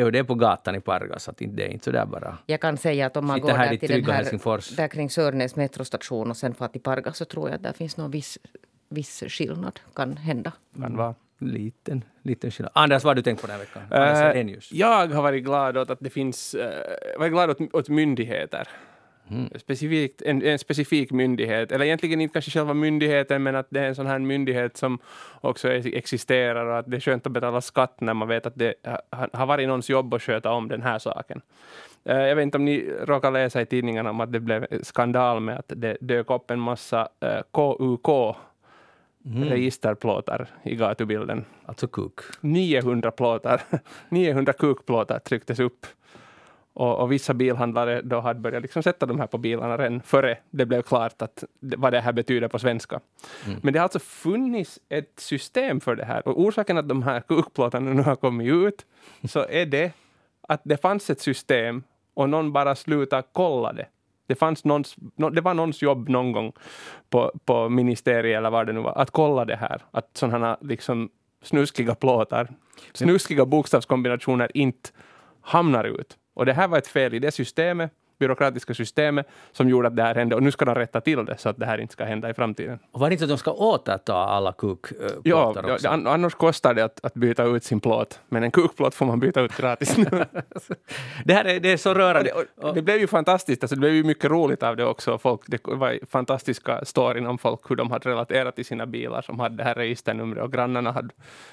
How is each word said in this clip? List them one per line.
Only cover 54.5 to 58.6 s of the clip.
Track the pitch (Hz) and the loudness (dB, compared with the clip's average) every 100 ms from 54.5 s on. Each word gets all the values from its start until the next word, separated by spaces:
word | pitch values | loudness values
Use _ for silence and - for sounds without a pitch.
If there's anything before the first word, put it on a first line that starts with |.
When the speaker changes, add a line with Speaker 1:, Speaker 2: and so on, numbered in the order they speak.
| 233 - - - | -4 -6 -12 -8
Speaker 3:
ett | 151 151 - | -8 -8 -12
system | - 139 - 247 262 127 | -8 -8 -4 -2 0 -2
för | 127 113 | -2 -4
det | |
här. | 110 117 - | -4 -4 -2
Och | 147 | 2
orsaken | 202 214 202 170 | 2 2 0 0
att | 147 | 0
de | 131 | 0
här | 127 120 | 0 -2
kukplåtarna | - 160 - - 120 123 131 | 0 0 0 0 0 0 2
nu | 135 | 2
har | 143 127 | 4 2
kommit | 131 120 120 | 0 0 2
ut, | 170 | 2